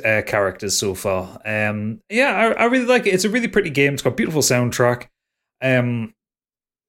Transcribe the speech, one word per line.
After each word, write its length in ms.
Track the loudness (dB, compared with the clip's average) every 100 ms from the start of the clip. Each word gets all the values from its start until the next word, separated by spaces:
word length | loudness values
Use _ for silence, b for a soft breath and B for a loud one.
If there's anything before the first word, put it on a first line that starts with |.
| 0
uh, 160 | 0
characters 540 | 0 0 0 -2 -6 -2
so 160 | -2
far. 460 | -4 -2 -2 -4 -12 -6
Um, 560 | -2 -2 -2 -6 -8 -6
yeah, 240 | -2 0 2
I, 160 | 0
I 140 | 2 2
really 200 | 2 2
like 220 | 2 4
it. 80 | 2
It's 80 |
a 60 | 2
really 180 | 0 0
pretty 220 | 0 0
game. 220 | 2 2 2
It's 80 |
got 100 | -2
a 20 | -2
beautiful 260 | -2 0
soundtrack. 640 | 2 2 0 2 2 0 -6 _ _ _ _ -6
Um, 520 | 0 2 2 -2 -6 _ _ _ _ _ _ _